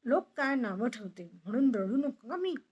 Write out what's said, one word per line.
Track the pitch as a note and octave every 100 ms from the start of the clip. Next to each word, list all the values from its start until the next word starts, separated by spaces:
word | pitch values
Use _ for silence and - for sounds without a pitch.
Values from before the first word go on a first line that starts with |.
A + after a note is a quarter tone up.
लोक | B3+ D#4 - -
काय | C4+
नावं | C#4 A3+ F#3+ A#3
ठेवतील | A3 G3 E3+ E3+ F3+
म्हणून | F#3 A#3 C#4
रडू | G#3+ F#3+ C4
नको | C#4+ - A3
का | F4
मी? | F#4 D#4+ _